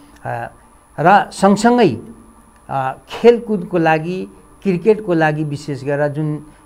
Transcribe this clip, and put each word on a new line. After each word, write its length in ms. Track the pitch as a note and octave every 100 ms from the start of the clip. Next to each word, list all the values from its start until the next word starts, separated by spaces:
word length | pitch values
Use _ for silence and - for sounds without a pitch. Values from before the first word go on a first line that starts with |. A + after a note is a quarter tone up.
| - - B2
अ, 220 | A#2+ A#2 - _ _ _ -
र 320 | D#3 G3+ -
सँगसँगै, 680 | - G3 G3 A#3 B3 G3+ G#2+ - - - _ _ _ -
अ, 240 | C3+ C3 - -
खेलकुदको 680 | - A3+ A#3 A#3 G#3 F3 F3
लागि, 520 | D#3+ D#3+ D#3+ F#3 G3 - _ -
क्रिकेटको 500 | G3 F3 A3 G#3 G#3+
लागि 300 | E3+ D#3 D3+
विशेष 400 | D#3 C#3+ D3 C3+
गरेर 240 | C3 C#3+ C#3+
जुन 380 | C3+ D#3 D3+ D3 -